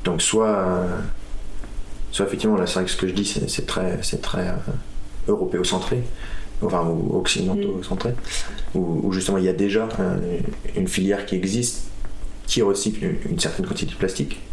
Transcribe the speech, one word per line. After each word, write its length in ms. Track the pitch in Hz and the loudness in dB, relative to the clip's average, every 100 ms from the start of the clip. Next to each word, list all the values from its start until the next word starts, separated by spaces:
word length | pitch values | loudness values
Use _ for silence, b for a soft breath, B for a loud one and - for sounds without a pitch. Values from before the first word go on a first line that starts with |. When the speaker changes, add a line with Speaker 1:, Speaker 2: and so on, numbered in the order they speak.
Speaker 1:
Donc 180 | - 175 | 0 0
soit, 280 | - 110 110 | 2 4 4
euh, 500 | 101 92 92 90 90 90 - - - - - - - - - - | 4 2 2 0 0 0 -2 0 -2 -2 -2 -2 -4 -4 -2 -2
soit 140 | - 98 | 0 -2
effectivement, 320 | 107 107 104 | 0 2 2
là 100 | 90 | 2
c'est 60 | |
vrai 100 | 92 | 0
que 80 | 92 | 0
ce 60 | - | 0
que 100 | 92 | 0
je 60 | |
dis 100 | 92 | 0
c'est, 260 | 98 - 101 | -2 -2 -2
c'est 160 | - - | -2 -2
très, 340 | - 92 92 | 0 0 0
c'est 200 | - - | -2 -2
très, 280 | - - 92 | 0 0 0
euh, 60 | 90 - - - - - - - | 0 0 -2 -2 -4 -4 -2 2
européocentré, 760 | - 92 90 90 92 - 123 120 B B B B - | 2 2 0 0 0 0 0 0 B B B B -2
enfin 220 | - 90 | 0 2
ou 340 | 82 80 - - | 2 0 0 0
occidentaux-centré, 920 | - - 92 143 202 190 185 - 117 | 0 0 0 0 0 -2 -2 -2 0
Speaker 2:
Mm. 680 | 127 - - - - - 90 | 0 -2 -2 -2 -2 0 0
Speaker 1:
où, 220 | 87 82 | 0 2
où 80 | 101 | 2
justement 240 | 95 92 95 | 0 2 2
il 80 | 92 | 2
y 40 | |
a 40 | |
déjà, 340 | 90 101 104 110 - | 4 2 2 0 0
euh, 400 | 92 92 87 87 87 - - - | 0 0 0 0 0 0 -2 0
une 140 | 92 | 0
filière 360 | - 95 98 - | 2 2 2 0
qui 100 | 95 | 0
existe, 500 | 95 110 120 - - - - - - - - | 2 0 0 0 -2 0 -2 0 -4 -4 -2
qui 140 | - | 2
recycle 440 | 101 98 - 107 90 | 4 4 0 0 0
une, 260 | 82 - | 0 0
une 80 | 82 | 0
certaine 260 | - - 92 | 0 0 -2
quantité 280 | - - | -2 -4
de 40 | - | 0
plastique 440 | - - 139 - - | -2 0 -2 -4 -6